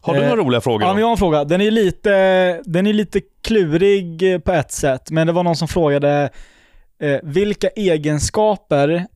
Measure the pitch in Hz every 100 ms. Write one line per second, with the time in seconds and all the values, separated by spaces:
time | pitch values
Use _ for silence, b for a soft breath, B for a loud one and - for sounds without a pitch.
0 | - 139 247 233 151 120 127 110 180 202
1 | 226 220 185 151 143 180 214 220 196 -
2 | 214 196 190 185 185 170 - 165 202 214
3 | 208 202 - _ - 220 170 165 196 196
4 | 175 165 185 180 175 175 - - 147 131
5 | - 160 160 170 175 160 160 180 151 143
6 | 143 143 143 b b b b b b _
7 | 147 139 160 151 208 196 190 - 190 160
8 | 147 151 - 220 214 196 _ 143 143 170
9 | 190